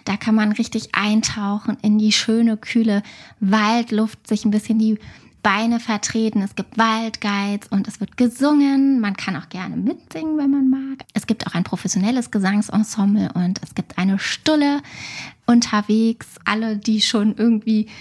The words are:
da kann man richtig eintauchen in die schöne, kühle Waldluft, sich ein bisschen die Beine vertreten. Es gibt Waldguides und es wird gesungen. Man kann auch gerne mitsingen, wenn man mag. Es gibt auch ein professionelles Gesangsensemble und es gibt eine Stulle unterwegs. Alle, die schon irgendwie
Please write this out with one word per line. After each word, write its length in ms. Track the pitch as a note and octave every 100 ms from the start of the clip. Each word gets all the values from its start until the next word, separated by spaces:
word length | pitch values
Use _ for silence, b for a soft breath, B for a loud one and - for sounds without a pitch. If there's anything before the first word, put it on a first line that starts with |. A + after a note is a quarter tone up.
| -
da 120 | G3+
kann 160 | A3+
man 180 | A3 G#3+
richtig 440 | G#3 A3+ A3 - -
eintauchen 840 | G#3 A3 - A3 G3+ G#3 - G3+
in 160 | G#3+ G#3
die 120 | G#3+
schöne, 460 | - - A3+ A#3 A3
kühle 460 | - A#3 A3 G3+ - B B B
Waldluft, 880 | F#3+ G#3+ G#3 A#3 A#3 G#3+ G#3+ - -
sich 180 | G#3+ G#3+
ein 60 |
bisschen 280 | G#3+ - A3
die 180 | A3 G#3+ B B B B
Beine 360 | G#3+ G3+ A#3 A#3
vertreten. 640 | - G#3 - A3 A3 G#3+
Es 140 | G3 -
gibt 240 | - -
Waldguides 920 | A3+ A3 A3+ - G#3 G3+ G3+ G3+ -
und 180 | G3 G3+
es 120 | -
wird 180 | G3 -
gesungen. 800 | B3 A#3+ C#4 D4 C#4 C4+ C#4 C4+
Man 160 | G#3 G3
kann 200 | - D#3+
auch 100 | -
gerne 300 | F3 F#3 -
mitsingen, 600 | G3+ F4 - D#4+ D#4+ D4+
wenn 120 | C#4
man 200 | C#4 C4
mag. 360 | C4+ C4+ C4+ -
Es 140 | - -
gibt 200 | A3 -
auch 60 |
ein 100 | F3
professionelles 680 | F#3 - F#3 F#3 G3+ B3+ A#3+
Gesangsensemble 1000 | G#3+ F#3+ G#3 G#3+ G#3+ G#3+ - G3 G3+ G3
und 280 | - F3+ F#3+
es 120 | - -
gibt 220 | - -
eine 220 | F#3+ G3
Stulle 640 | - - - D4+ C#4+ C#4+ - B B B B B -
unterwegs. 800 | A#3+ - G#3 G#3 G#3+ A3+ A#3 - -
Alle, 320 | F#3 G#3+ A3+ G#3+
die 240 | G#3+ G#3+
schon 340 | - G3+ G#3+ -
irgendwie 500 | A3+ A3 A3 G#3+ G#3 B